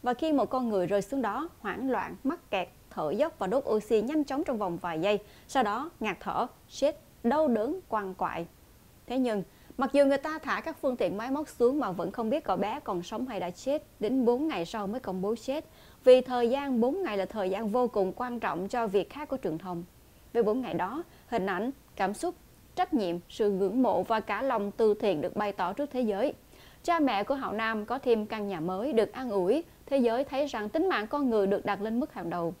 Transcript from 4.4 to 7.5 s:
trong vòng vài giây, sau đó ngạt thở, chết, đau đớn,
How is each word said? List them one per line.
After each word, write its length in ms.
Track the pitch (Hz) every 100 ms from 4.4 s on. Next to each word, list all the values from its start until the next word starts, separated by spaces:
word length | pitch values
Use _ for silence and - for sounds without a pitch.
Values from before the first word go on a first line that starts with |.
trong 140 | 330 233
vòng 200 | 196 170
vài 200 | 180 160
giây, 180 | 190 208 - - -
sau 140 | 277
đó 280 | 214 214 311 -
ngạt 160 | 220 359
thở, 260 | 202 - 240 - -
chết, 300 | - 285 302 - -
đau 240 | 233 294
đớn, 320 | 311